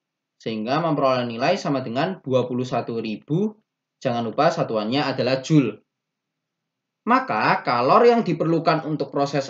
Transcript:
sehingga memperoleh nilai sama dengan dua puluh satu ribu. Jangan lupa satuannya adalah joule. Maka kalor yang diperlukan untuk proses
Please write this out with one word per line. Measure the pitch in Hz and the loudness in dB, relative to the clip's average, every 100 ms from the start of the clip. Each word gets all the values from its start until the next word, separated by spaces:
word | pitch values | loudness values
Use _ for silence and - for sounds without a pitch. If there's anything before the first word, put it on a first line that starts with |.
| _ _ _ _ | _ _ _ _
sehingga | 117 110 107 147 | -8 -6 -2 0
memperoleh | 165 143 135 123 120 | 0 0 0 0 -2
nilai | 117 147 202 | -2 -2 0
sama | 170 139 | -2 -4
dengan | 123 120 170 190 | -4 -2 -2 -4
dua | 135 127 123 | -2 0 0
puluh | 123 | -2
satu | 123 123 117 117 | -2 -4 -4 -6
ribu. | 110 104 - 156 214 - _ _ _ _ | -6 -8 -4 -2 -2 -4 _ _ _ _
Jangan | 131 117 | -4 -2
lupa | 113 131 160 | -2 2 2
satuannya | 170 131 110 107 135 135 | 2 -2 -2 -2 -2 -2
adalah | 131 120 135 | -2 0 0
joule. | - 156 123 - _ _ _ _ _ _ _ _ _ _ _ _ - | 4 4 4 -2 _ _ _ _ _ _ _ _ _ _ _ _ 0
Maka | 254 254 110 135 190 - | 0 0 -2 0 0 0
kalor | 120 127 202 240 | 0 4 6 6
yang | 233 | 4
diperlukan | 185 160 165 165 165 156 151 | 2 0 0 0 2 0 -2
untuk | 151 139 | -4 -4
proses | 143 143 147 - | -2 -2 -2 -4